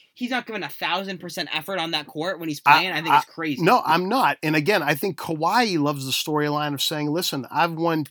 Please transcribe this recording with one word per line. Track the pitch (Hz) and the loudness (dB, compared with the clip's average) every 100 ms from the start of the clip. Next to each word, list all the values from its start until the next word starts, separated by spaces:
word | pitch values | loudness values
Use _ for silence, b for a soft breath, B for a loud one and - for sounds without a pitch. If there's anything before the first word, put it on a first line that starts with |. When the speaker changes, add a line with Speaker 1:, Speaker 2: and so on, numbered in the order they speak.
| b | b
Speaker 1:
he's | - 240 | -10 -6
not | 254 233 | -4 -6
giving | 214 | -8
a | 147 | -8
thousand | - 165 180 196 185 | -6 -4 -2 -4 -8
percent | 175 - - | -10 -8 -6
effort | 156 151 190 | -6 -4 -4
on | 165 | -4
that | 156 147 | -4 -6
court | 151 170 170 | -6 -6 -6
when | 160 | -6
he's | 147 - | 0 6
Speaker 2:
I, | 156 | 6
Speaker 1:
playing? | 185 | 6
I | 156 | -2
think | 160 | 4
Speaker 2:
I, | 143 | 4
Speaker 1:
it's | - | 2
crazy. | - 160 135 | -4 -6 0
Speaker 2:
no, | 170 240 - | 4 4 4
I'm | 165 185 | 2 2
not. | 247 160 143 | 2 2 0
And | 156 156 | 0 0
again, | 151 208 | 2 2
I | 147 151 | 2 0
think | 202 - | -2 -4
Kawhi | - 160 165 220 233 170 | -6 -2 0 2 2 2
loves | 143 147 135 | 0 -2 -4
the | |
storyline | 120 - 151 147 147 147 | -4 -2 0 0 0 -2
of | 143 | -4
saying, | - 156 147 | -4 -2 -2
"Listen, | 160 180 143 117 | -2 -2 -4 -4
I've | 135 170 | 0 0
won | 160 170 160 143 | 0 0 0 -2